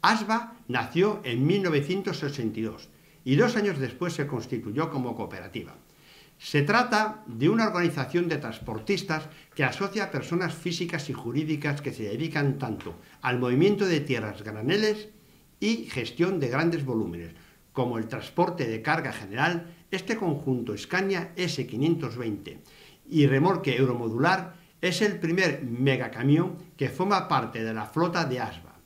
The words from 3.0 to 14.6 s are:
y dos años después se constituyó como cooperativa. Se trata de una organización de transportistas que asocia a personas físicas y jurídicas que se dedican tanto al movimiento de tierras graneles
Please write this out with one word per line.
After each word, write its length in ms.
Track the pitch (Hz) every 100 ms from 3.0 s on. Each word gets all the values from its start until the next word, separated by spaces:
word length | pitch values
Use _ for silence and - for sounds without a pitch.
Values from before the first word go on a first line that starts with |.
| - -
y 120 | - 139
dos 200 | 233 226
años 220 | 208 151
después 360 | 131 - 175
se 120 | 170 143
constituyó 640 | 131 - 117 107 117 160
como 260 | 143 123 113
cooperativa. 600 | 104 95 92 113 87 - - - - - - _
Se 240 | - 147
trata 600 | 143 220 240 214 214 - -
de 220 | 113 147
una 180 | 226 220
organización 600 | 180 170 170 127 175 175
de 80 | 147
transportistas 880 | 127 110 - 107 - 202 - 156 - - -
que 100 | -
asocia 420 | 135 - 196 214 196
a 60 |
personas 440 | 139 - 170 175 -
físicas 540 | 180 170 170 160 -
y 40 |
jurídicas 680 | 117 117 131 156 147 147 143
que 120 | 139
se 100 | 110
dedican 540 | 107 117 160 156 139 117
tanto 380 | 123 104 - 82 - -
al 160 | 127 123
movimiento 480 | 123 123 190 202 196
de 140 | 160
tierras 420 | 143 120 107 101
graneles 680 | 107 107